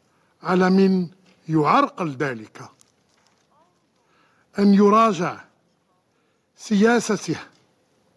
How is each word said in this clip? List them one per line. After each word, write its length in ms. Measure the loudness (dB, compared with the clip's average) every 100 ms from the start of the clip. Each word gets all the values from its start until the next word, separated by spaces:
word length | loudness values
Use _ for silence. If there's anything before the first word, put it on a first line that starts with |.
| _ _ _ _
على 260 | -4 0 2
من 400 | 2 2 0 -4 -12 _ _ -4
يعرقل 600 | -2 2 0 0 -4 -10
ذلك 580 | -6 -8 -8 -14 -20 -20 _ _ _ _ _ _ _ _ _ _ _ _ _ _ _ _ _ _ 0
أن 140 | 2
يراجع 720 | 4 4 4 2 -2 -6 -10 -18 _ _ _ _ _ _ _ _ _ _ _
سياسته 840 | -4 2 2 2 -2 -6 -6 -10 -12 _ _ _ _ _ _